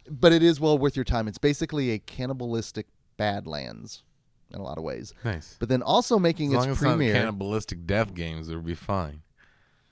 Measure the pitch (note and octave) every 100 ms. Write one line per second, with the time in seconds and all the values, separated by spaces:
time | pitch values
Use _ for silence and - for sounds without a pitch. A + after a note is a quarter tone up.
0 | - C#3 E3+ E3 E3+ C#3+ D#3 D3 C#3 C3+
1 | B2 B2 A2 F#2+ D3 C#3+ D#3+ D3+ B2+ A2
2 | - - B2+ C3 A#2+ A#2 - A2 - _
3 | _ - G#2 G2 D#2+ D2+ B1+ A1 - -
4 | _ _ _ _ _ - D#2 D#2+ D#2+ A#1+
5 | - - A#2 E2+ - - A2+ B2+ - G3+
6 | - A3+ E3+ D#3 C#3+ B2+ C3 C3+ C#3 B2
7 | B2 A2 A2+ G2+ G2 G#2+ - F2 E2+ G2+
8 | G#2+ F2+ E2 D#2+ D#2+ E2 E2 E2 - G2
9 | D#2 D2 - _ _ _ _ _ _